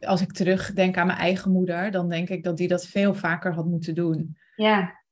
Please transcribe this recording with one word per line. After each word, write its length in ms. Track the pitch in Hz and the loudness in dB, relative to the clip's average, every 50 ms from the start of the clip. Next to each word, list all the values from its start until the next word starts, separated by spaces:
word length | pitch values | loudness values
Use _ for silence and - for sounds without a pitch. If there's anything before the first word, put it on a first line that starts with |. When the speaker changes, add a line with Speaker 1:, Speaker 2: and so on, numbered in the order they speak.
| - | -2
Speaker 1:
als 160 | 165 196 175 | 0 0 0
ik 120 | 190 180 - | 0 -2 -2
terugdenk 640 | - 190 170 190 185 190 - 202 196 190 185 185 | -2 0 2 2 0 -2 -4 0 0 2 2 2
aan 100 | 185 175 | 2 0
mijn 120 | 180 175 - | 0 0 0
eigen 320 | 170 175 190 185 - 190 185 | 0 0 0 0 0 2 2
moeder, 380 | 180 185 175 170 170 185 214 | 2 2 0 0 -2 -2 -2
dan 180 | 196 185 175 175 | -2 -2 -2 -2
denk 200 | 170 165 175 175 | -2 -2 -4 -4
ik 160 | 190 170 160 | -4 -4 -2
dat 120 | 180 170 | -4 -2
die 120 | 160 180 180 | 0 0 0
dat 180 | 175 175 - | 0 0 -2
veel 280 | - - 202 202 202 190 | -2 0 2 2 2 2
vaker 400 | 196 - 170 165 170 - 190 165 | 2 0 -2 -2 0 -2 -2 -2
had 120 | 165 165 | -2 -2
moeten 280 | 170 175 165 160 165 160 | -2 -2 -2 -2 -4 -2
doen. 420 | 160 175 170 160 156 160 160 - - _ _ _ | 0 0 0 0 -2 -4 -6 -10 -14 _ _ _
Speaker 2:
Ja. 440 | - 214 214 214 202 180 175 - - _ _ | 2 4 4 4 4 2 -2 -6 -12 _ _